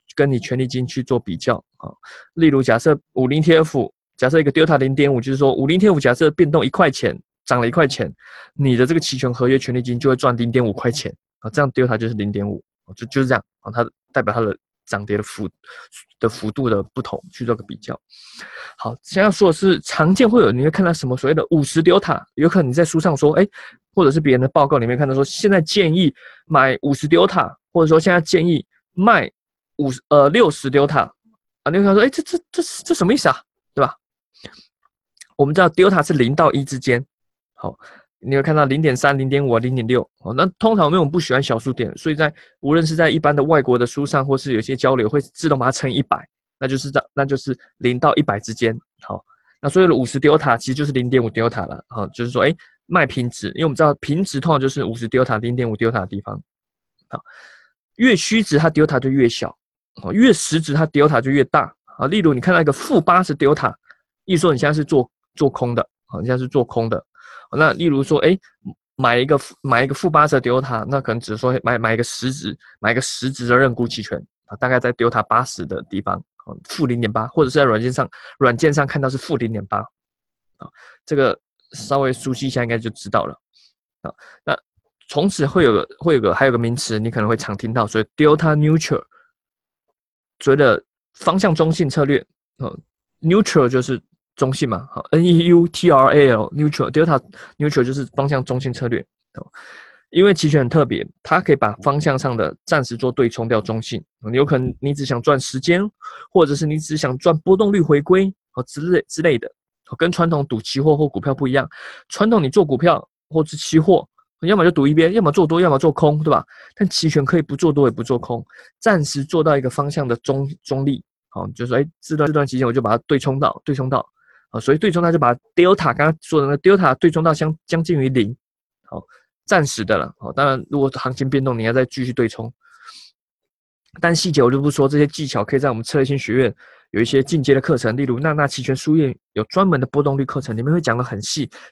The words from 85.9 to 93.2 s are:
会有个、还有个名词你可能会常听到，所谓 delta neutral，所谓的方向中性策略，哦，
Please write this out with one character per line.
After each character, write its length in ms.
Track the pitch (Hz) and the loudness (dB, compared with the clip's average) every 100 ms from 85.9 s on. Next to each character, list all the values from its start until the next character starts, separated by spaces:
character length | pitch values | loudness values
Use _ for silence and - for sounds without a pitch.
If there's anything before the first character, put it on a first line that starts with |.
| - | -4
会 160 | 165 139 | 0 2
有 60 | |
个、 140 | 104 82 | 2 2
还 120 | 135 | 2
有 40 | |
个 60 | 117 | 2
名 180 | 117 120 | -2 -4
词 240 | - 110 | -4 -4
你 100 | 113 | -4
可 120 | 113 | -2
能 80 | 104 | -2
会 80 | 113 | -2
常 180 | - 98 | -4 -8
听 180 | 113 | -6
到， 140 | 120 107 | -2 -2
所 140 | 110 | -2
谓 60 | 107 - | -4 2
delta 400 | 151 156 160 151 | 4 4 2 2
neutral， 440 | 151 160 - 139 - _ _ _ _ _ _ _ _ _ _ _ _ _ | 2 2 0 -6 -6 _ _ _ _ _ _ _ _ _ _ _ _ _
所 100 | - | 2
谓 40 | 139 | 4
的 260 | 135 104 _ _ _ | 4 2 _ _ _
方 260 | _ - 185 | _ -2 2
向 160 | 202 160 | 2 2
中 160 | 160 | 0
性 180 | 160 151 | 0 -2
策 140 | 156 | 0
略， 200 | 139 143 - _ _ - | 0 0 -4 _ _ -12
哦， 200 | 131 - - _ _ _ | -10 -10 -20 _ _ _